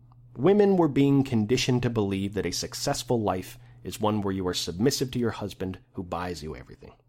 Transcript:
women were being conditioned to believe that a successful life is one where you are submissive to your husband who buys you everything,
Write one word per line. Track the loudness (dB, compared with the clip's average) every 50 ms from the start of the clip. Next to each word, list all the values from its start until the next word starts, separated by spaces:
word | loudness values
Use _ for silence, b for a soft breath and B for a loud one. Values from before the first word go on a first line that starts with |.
| -20 -20 -20 -20 -20 -16 -6
women | 0 2 4 6 6 6 6 6
were | 4 4
being | 4 4 4 4 6 6 4 4
conditioned | 2 2 0 2 2 2 2 2 2 2 2 0
to | 0
believe | 0 0 0 0 0 -2 -2 -2 -2
that | -4 -4
a | -4
successful | -4 -6 -6 -8 -8 -6 -4 -4 -4 -4 -2 -2 -2 0
life | 0 0 -2 -2 -6 -10 -16 b b b b b -12
is | -12 -6 -2
one | 0 0 0 0
where | 0 -2 -2
you | -2 -2
are | -2 -2
submissive | -4 -4 -6 -2 0 0 0 2 0 -2 -4
to | -2 -2
your | -2 -2
husband | -4 -6 -8 -10 -8 -8 -8 -8 -8 -10 _ _ _
who | -12 -10
buys | -8 -8 -8 -6 -8 -8 -10
you | -10 -12 -12
everything, | -14 -16 -20 -20 -20 -20 -20 -20 _ _